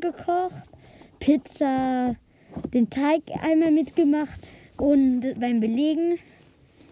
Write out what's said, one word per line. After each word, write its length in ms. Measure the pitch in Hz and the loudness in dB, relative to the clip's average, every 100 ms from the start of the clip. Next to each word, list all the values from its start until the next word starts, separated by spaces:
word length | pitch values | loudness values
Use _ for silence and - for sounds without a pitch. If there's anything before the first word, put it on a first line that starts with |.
gekocht, 640 | 339 - - 349 359 - - - - - - _ | -4 -6 -2 -2 -2 -8 -20 -20 -20 -20 -20 _
Pizza, 960 | - 294 - - 285 262 262 254 247 233 _ _ _ - - | 0 0 -2 -4 -2 0 -2 -2 -2 -4 _ _ _ -12 -4
den 160 | 247 226 | 0 0
Teig 340 | 269 285 320 - - | 0 0 0 -2 -6
einmal 300 | 320 320 330 | 0 2 4
mitgemacht 680 | 311 277 - 294 302 294 - - - - - | 2 2 2 2 2 -2 -8 -20 -20 -20 -2
und 440 | 277 285 262 247 254 220 | 2 4 4 0 -2 -4
beim 200 | 240 233 | -2 0
Belegen. 560 | 220 226 302 311 339 349 - - - _ _ _ - | 0 0 0 0 0 -2 -6 -20 -20 _ _ _ -20